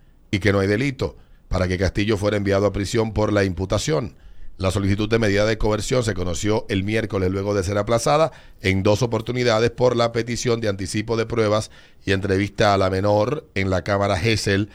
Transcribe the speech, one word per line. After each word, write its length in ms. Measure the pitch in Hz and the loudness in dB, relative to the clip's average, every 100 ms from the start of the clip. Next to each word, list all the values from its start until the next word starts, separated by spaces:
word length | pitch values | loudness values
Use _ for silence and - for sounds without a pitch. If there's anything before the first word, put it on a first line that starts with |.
| - _ _ | -20 _ _
y 100 | 104 | 0
que 120 | 104 | 2
no 60 | 98 | 2
hay 80 | 98 | 2
delito 500 | 107 139 131 92 - - - - | 0 -2 -4 -8 -8 -20 -20 -6
para 220 | 92 92 | -4 -2
que 100 | 92 | 0
Castillo 380 | 92 - 101 104 | -2 0 -2 0
fuera 200 | 104 104 | 0 0
enviado 300 | 98 98 101 | 0 2 0
a 60 | |
prisión 400 | 101 98 113 110 | 0 -2 -2 -2
por 200 | 104 107 | 0 0
la 120 | 104 | 2
imputación. 720 | 98 87 95 104 - 151 104 - - - - - | 0 -2 -4 -2 -2 -4 -4 -12 -20 -14 -14 -4
La 120 | 92 | -2
solicitud 360 | 101 98 98 107 | 0 0 0 0
de 100 | 113 | 2
medida 260 | 107 98 107 | 2 2 2
de 100 | 107 | 2
coerción 460 | 110 107 - 127 | 0 0 0 -2
se 120 | 110 | 0
conoció 520 | 92 90 82 104 107 - | -2 -4 -2 0 -2 -2
el 140 | 98 | -4
miércoles 480 | 98 110 110 101 92 | -2 -2 -2 -2 -2
luego 240 | 95 98 | -2 -2
de 80 | 104 | -2
ser 160 | 90 101 | 0 -2
aplazada 540 | 104 117 151 147 156 - - - | 0 0 2 2 2 -2 -20 -4
en 220 | 95 95 | 0 2
dos 200 | 101 104 | 2 2
oportunidades 680 | 123 110 110 123 123 110 117 | 0 -2 -4 0 2 4 2
por 260 | 117 123 117 | 2 2 2
la 140 | 117 | 0
petición 480 | 113 113 117 123 117 | 0 -4 -4 -2 0
de 80 | 107 | -2
anticipo 480 | 98 92 107 110 113 | -4 -4 -4 -2 -2
de 100 | 110 | -2
pruebas 440 | 117 107 107 - - - - | 0 2 2 -2 -12 -20 -12
y 60 | - | -2
entrevista 600 | 98 95 95 101 - 107 | 0 2 0 0 2 4
a 20 | 98 | 4
la 140 | 95 | 2
menor 580 | 95 104 104 107 151 - | 2 2 2 2 -2 -6
en 160 | 98 98 | -4 0
la 140 | 92 | 0
Cámara 340 | 95 101 101 98 | 0 0 0 0
Gesell, 500 | 113 110 - 98 107 | 0 0 2 0 0